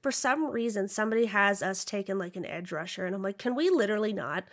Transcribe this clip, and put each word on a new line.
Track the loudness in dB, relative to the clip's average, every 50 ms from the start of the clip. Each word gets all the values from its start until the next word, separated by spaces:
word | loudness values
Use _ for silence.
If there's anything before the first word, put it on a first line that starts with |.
For | -4 -2
some | 0 2 2 2 2 2 0 0
reason, | 0 0 0 0 0 0 -2 0
somebody | 0 0 0 2 4 4 2
has | 4 4 4 4 4 4 2
us | 0 -2 -2 -4 -4
taking, | -4 -4 -4 -4 -2 -2
like, | -4 -4 -4 -6
an | -8 -6
edge | -6 -6 -8 -6 -6
rusher, | -6 -6 -6 -6 -6 -4 -4
and | -4 -2
I'm | -2
like, | -4 -4 -4
"Can | -2 -2 0 0
we | 2 4 4
literally | 4 4 4 2 2 0 0 0 -2
not?" | -4 -4 -4 -4 -6 -6 -8